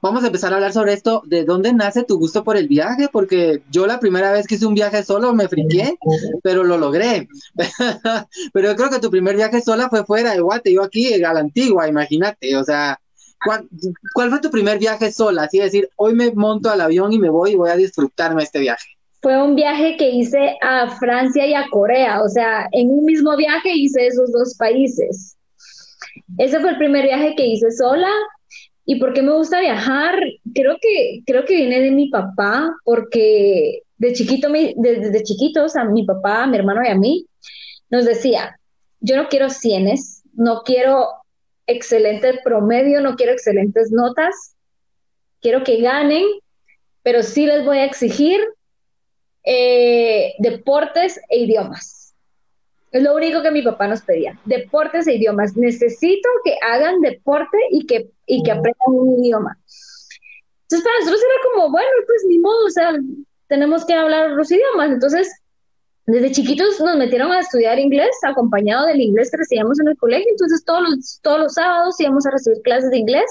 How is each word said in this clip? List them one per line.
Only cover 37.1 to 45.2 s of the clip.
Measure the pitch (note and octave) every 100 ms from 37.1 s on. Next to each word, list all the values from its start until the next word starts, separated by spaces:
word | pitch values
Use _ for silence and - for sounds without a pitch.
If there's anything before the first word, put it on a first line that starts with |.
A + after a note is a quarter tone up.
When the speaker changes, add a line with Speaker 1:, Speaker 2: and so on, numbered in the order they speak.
| F4 - _ - - - - _
Speaker 2:
nos | B3
decía, | A#3+ A3+ C4+ G#3+ - - _ _ _ _
"Yo | A3 C4
no | -
quiero | C#4 C4+
cienes, | C4+ A#3 F#3+ F#3+ C4+ - - _
no | - A#3 A3+ -
quiero | B3 C4 C4+ B3 - _ _ _ _ -
excelente | A#3+ - A3+ G#3+ G#3+ B3+ C4
promedio, | B3 A3+ G#3 A#3+ C#4 C#4+
no | C#4 B3
quiero | A#3+
excelentes | B3+ A3 G3 G3+ A3 A3+
notas, | A3+ A#3+ B3 E4 G4 - _ _ _ _ _ _ _